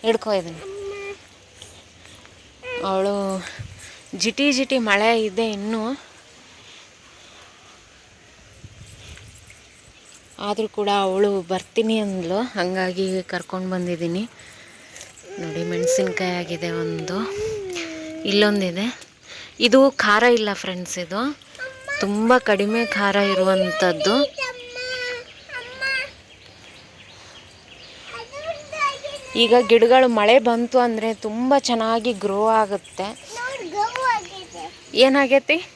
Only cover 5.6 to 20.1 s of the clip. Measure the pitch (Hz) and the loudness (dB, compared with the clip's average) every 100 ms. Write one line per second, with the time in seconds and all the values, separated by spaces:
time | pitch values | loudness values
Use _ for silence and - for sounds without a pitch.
5.6 | 208 220 220 277 - - - - - - | -4 -4 -4 -6 -12 -20 -20 -20 -20 -20
6.6 | - - - - - - - - - - | -20 -20 -20 -20 -20 -20 -20 -20 -20 -20
7.6 | - - - - - - - - - - | -20 -20 -20 -20 -20 -20 -20 -20 -20 -20
8.6 | - - - - - - - - - - | -20 -20 -20 -20 -20 -20 -20 -20 -20 -20
9.6 | - - - - - - - - 202 208 | -20 -20 -20 -20 -20 -20 -20 -8 -4 -2
10.6 | 214 - 202 202 190 190 208 196 170 185 | -2 -2 2 2 2 4 2 2 -2 -4
11.6 | - - 220 220 202 190 170 190 247 208 | -2 0 2 2 0 -2 -2 -2 -2 -2
12.6 | 180 190 185 180 190 185 180 180 - 185 | -2 0 -2 -2 -2 -2 -4 -8 -6 -6
13.6 | 185 185 180 170 170 180 226 - - - | -4 -4 -2 -2 -2 -2 -6 -12 -20 -20
14.6 | - - - - - - - - 82 82 | -20 -20 -20 -20 -20 -20 -16 -10 -8 -6
15.6 | 85 87 - - - - 185 180 170 170 | -4 0 2 2 2 -2 -2 -4 -6 -6
16.6 | 170 165 151 160 160 190 226 403 440 427 | -4 -4 -4 -6 -6 -6 -6 -6 -6 -6
17.6 | 381 349 330 320 311 320 320 202 208 208 | -8 -8 -8 -12 -12 -8 -2 2 4 2
18.6 | 185 170 226 - - _ - - - - | -2 -4 -6 -8 -20 _ -20 -20 -18 0
19.6 | 226 262 269 - 214 | 4 8 6 4 2